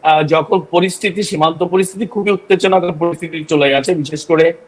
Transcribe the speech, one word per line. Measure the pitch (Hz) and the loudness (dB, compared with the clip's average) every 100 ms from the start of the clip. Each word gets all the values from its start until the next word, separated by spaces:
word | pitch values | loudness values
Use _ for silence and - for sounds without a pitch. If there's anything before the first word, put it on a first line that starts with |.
আহ, | 160 156 151 | 2 2 2
যখন | 160 147 190 - | 0 2 -2 0
পরিস্থিতি, | 175 185 180 208 180 | 0 0 -2 -6 -4
সীমান্ত | 202 165 156 160 | -4 0 0 0
পরিস্থিতি | 180 185 190 190 226 | -2 0 -2 -4 -8
খুবই | 214 202 | -4 -2
উত্তেজনক | 190 - 185 196 185 175 151 | -2 0 0 4 2 0 -2
পরিস্থিতি | 170 165 165 160 | -4 -4 -8 -10
চলে | 156 156 139 | -2 2 2
গেছে, | 139 135 | 2 0
বিশেষ | 175 143 151 - | -2 -4 -8 -2
করে | 160 165 165 | 4 4 2